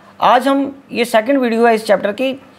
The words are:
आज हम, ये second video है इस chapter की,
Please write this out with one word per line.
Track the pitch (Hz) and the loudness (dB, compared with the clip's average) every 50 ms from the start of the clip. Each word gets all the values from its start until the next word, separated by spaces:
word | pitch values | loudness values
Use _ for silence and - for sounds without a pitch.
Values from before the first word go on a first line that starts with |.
| - - - - | -20 -20 -8 -2
आज | - 190 226 254 240 | 2 2 2 2 2
हम, | 277 277 277 277 - - - _ - | 2 0 0 -2 -4 -8 -16 _ -10
ये | - 214 240 | -4 -4 -4
second | 240 - 220 214 254 285 | 0 0 0 0 2 0
video | 269 254 233 226 226 233 | 0 0 0 0 2 2
है | 233 226 | 2 2
इस | 214 220 | 2 0
chapter | - 196 190 202 202 | 0 0 0 0 -4
की, | 202 208 262 269 254 269 - - - | -4 -4 -6 -6 -6 -8 -14 -20 -20